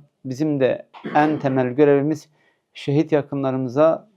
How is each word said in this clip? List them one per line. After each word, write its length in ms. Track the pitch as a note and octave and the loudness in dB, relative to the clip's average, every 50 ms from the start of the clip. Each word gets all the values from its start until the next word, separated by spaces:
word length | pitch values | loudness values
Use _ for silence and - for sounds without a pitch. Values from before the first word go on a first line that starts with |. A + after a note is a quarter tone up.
| - _ _ _ - | -20 _ _ _ -12
bizim 360 | C3 B2+ A#2+ D3+ D#3 D3 C#3 | -12 -6 -4 -2 -2 0 0
de 260 | C3 A#2+ A#2 - - _ _ - - - - | 0 0 0 -2 -8 _ _ -16 -10 -2 0
en 240 | D3+ D3+ D#3 D3+ C3+ | 2 2 2 0 -2
temel 300 | C#3 C#3 C3 C3 B2+ B2 | -2 -2 0 0 -2 -2
görevimiz 600 | B2 C3+ D3+ C#3+ C#3+ C#3 C#3 D3+ D#3 D3+ - _ _ _ _ _ _ _ _ _ _ | 2 2 4 4 4 4 2 0 -4 -6 -8 _ _ _ _ _ _ _ _ _ _
şehit 380 | - - - C#3 D3+ D#3+ D#3 D#3+ | -12 -6 -2 0 0 0 2 0
yakınlarımıza 960 | D3 C#3 C#3+ D3 C#3 C3+ C3+ C3 C3 C3 B2 A#2 C#3 D3+ E3 - - - _ _ | -2 -2 -2 -6 -4 -4 -4 -4 -4 -4 -4 0 2 2 2 2 0 -6 _ _